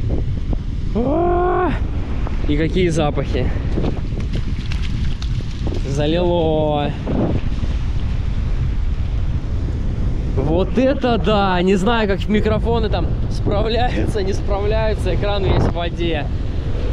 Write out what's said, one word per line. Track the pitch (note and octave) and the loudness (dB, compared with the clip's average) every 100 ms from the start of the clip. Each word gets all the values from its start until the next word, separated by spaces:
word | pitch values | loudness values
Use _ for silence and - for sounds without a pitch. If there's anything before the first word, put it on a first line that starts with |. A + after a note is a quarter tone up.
| - - - - - - - - - | 0 0 0 -2 -2 -2 -2 -4 -2
Уа, | G3 B3+ E4 F4 F4 F4+ F#4 F4+ - - - - - - - - | 0 0 0 2 2 2 0 0 0 -2 -2 -2 -2 0 0 0
и | D3+ | 2
какие | D#3+ D#3 F3+ | 2 2 2
запахи. | E3 D3 C#3 C3+ C3 B2 - - - - - - - - - - - - - - - - - - - - - - - C#3 | 2 0 0 0 0 0 0 0 0 0 -2 -2 -2 -2 -2 -2 -2 -2 -2 -2 0 0 0 -2 -2 -4 -4 -4 -2 -2
Залило. | C#3 D3+ E3+ F3 F3 D#3+ D#3 D3+ D3 C#3+ C#3 - B2 - - - - - - - - - - - - - - - - - - - - - - - - - - - - - - - - | 0 0 0 2 2 2 2 0 0 -2 -2 -2 0 0 0 0 0 0 0 0 0 0 0 0 0 0 0 0 0 0 0 0 0 0 -2 -2 -2 -2 -2 -2 -2 0 0 0 0
Вот | D3 E3 F#3 A3 | 2 2 2 2
это | C4 C#4 A#3+ A3+ | 2 2 0 0
да! | E3+ G#3 G3 F3+ | 2 2 2 2
Не | F#3 G3 | 2 2
знаю, | G3 A#3 G#3 | 2 2 2
как | F#3 - | 0 0
микрофоны | G#3 G#3+ G#3+ G#3+ A#3 A3 | 2 2 2 2 0 2
там | F#3+ E3+ - - | 0 0 0 0
справляются, | - - G3+ G#3+ A#3 - G3 G#3 G#3+ | 0 0 0 2 2 2 0 0 0
не | F#3+ | 0
справляются. | G3 - G3 G#3 A3 A3 G#3 F#3 | 0 0 0 0 2 0 0 0
Экран | F3+ G3+ G3+ | 0 0 0
весь | F#3 E3+ | 2 2
в | - | 2
воде. | E3+ E3+ - E3+ D3+ C#3 - - - - - - | 0 -2 -2 -2 -2 -2 -2 -2 -2 -2 -2 0